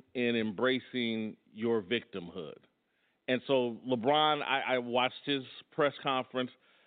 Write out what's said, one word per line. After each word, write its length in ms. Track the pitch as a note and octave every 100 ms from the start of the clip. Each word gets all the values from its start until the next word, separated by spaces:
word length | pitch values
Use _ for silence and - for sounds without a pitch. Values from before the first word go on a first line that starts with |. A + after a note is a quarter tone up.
| - B2+
in 200 | A#2+ A#2
embracing 1000 | A2 G2 B2+ B2+ - B2+ A#2 A2 A2 - _
your 280 | G#2+ A#2 A2+
victimhood. 760 | F2+ A#2 - G2 E2+ F2+ D2 - _ _ _ _ _ _ -
And 140 | B2+ -
so 300 | C3+ A#2+ A2 B2
LeBron, 540 | B2+ B2 D3+ D3+ D3
I, 340 | - C3+ A#2 B2+
I 20 |
watched 460 | A#2+ B2 B2+ - -
his 180 | C#3 B2 - -
press 220 | - C#3+ -
conference. 500 | C#3+ C3 B2 B2+ B2 - _ _